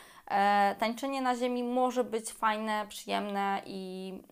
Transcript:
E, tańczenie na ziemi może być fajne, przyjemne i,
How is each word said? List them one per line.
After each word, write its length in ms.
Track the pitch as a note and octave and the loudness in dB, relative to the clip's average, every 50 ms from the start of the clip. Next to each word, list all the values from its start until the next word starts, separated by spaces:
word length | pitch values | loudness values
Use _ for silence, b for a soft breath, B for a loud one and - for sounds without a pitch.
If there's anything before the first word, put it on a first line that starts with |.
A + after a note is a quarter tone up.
| B B B B B | B B B B B
E, 480 | - - G3 G3+ G3+ G3+ G3+ G3+ G3+ G3+ - | 0 2 4 4 6 6 6 4 4 2 2
tańczenie 420 | A3+ A3 A#3+ A#3+ C#4+ C4+ C4+ C4+ | -2 -2 -2 -2 -4 -4 -2 0
na 140 | C4 B3+ B3 | 0 0 0
ziemi 280 | A#3+ B3 B3 B3 B3 A#3+ | 2 0 0 0 0 -2
może 400 | A#3+ B3 B3+ B3+ B3+ B3 B3+ A#3+ | 0 2 2 2 4 2 0 0
być 300 | G#3 G#3+ A3+ A3+ - - | 0 -2 -4 -4 -6 -6
fajne, 520 | - A3 A3 G#3+ G#3+ A3 A3 G#3+ G#3+ G#3 G3+ | 0 0 2 2 0 0 -2 -2 -2 -2 -4
przyjemne 720 | - - - G#3 G3+ G3 G3+ G#3 G3+ G3 G3 G3 G3 G3 - | -8 -10 -6 -2 -2 -2 -2 -2 -2 -2 0 0 0 -2 -4
i, 480 | - G3 F#3+ F#3+ F#3 F#3 F#3+ F#3+ F#3+ F#3 - - - | -6 -10 -8 -8 -8 -8 -8 -8 -8 -10 -10 -14 -14